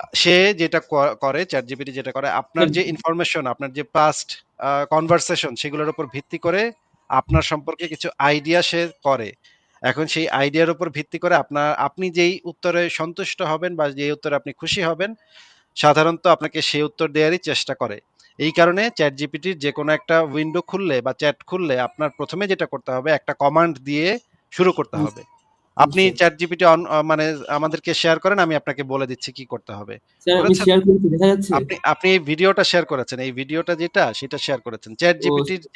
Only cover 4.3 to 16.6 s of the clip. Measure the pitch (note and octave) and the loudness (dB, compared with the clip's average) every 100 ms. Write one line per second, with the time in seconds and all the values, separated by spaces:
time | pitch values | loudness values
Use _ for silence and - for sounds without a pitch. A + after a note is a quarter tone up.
4.3 | - _ - C3+ C#3+ C#3+ D#3 D#3+ E3+ - | -14 _ -8 -2 -2 0 0 2 2 0
5.3 | E3+ D#3 A#2+ D3 D3+ D#3 D3+ C#3 C#3 - | -4 -4 -6 -6 -6 -6 -6 -8 -10 -12
6.3 | E3 E3+ F#3 A#3 A3 _ _ - C3 - | -6 -2 0 -2 -4 _ _ -2 -2 2
7.3 | D#3 D3 D3+ C#3+ D#3+ E3+ D#3 E3+ - C#3 | 0 0 -4 -6 -10 -10 -8 -8 0 0
8.3 | D3 D3 F3 - E3+ E3+ - C#3+ C3 G#2 | 2 2 2 2 0 -4 -4 -2 0 -2
9.3 | - _ _ _ _ B2+ C3 D#3 D#3+ D#3+ | -12 _ _ _ _ -2 -2 -2 -2 -2
10.3 | B2+ C#3+ D3+ E3 D#3+ E3+ C#3+ D3 E3 F3 | 0 0 2 0 0 -6 -8 -10 -4 0
11.3 | E3+ C3 D3 D3 - C#3 - F#3 E3+ F3 | 0 0 -2 -2 0 -4 -4 -4 0 0
12.3 | G3 F3 - F3+ F3 F3 - D#3+ F3 F#3 | 0 -10 -6 -2 0 0 -2 -6 -6 -8
13.3 | - E3 D#3 F3+ E3+ D3 C#3 D3 D3 D#3 | -6 -4 -2 -4 -2 -2 -2 -4 -4 -2
14.3 | C#3+ C#3 - E3 - E3 D#3 G3+ A3+ _ | -4 -4 -10 -6 -2 -2 -2 -6 -8 _
15.3 | - - _ _ - D3+ D3 D#3+ E3 F3+ | -20 -20 _ _ 2 4 6 4 4 4
16.3 | D#3+ D3+ D#3 | 4 0 -4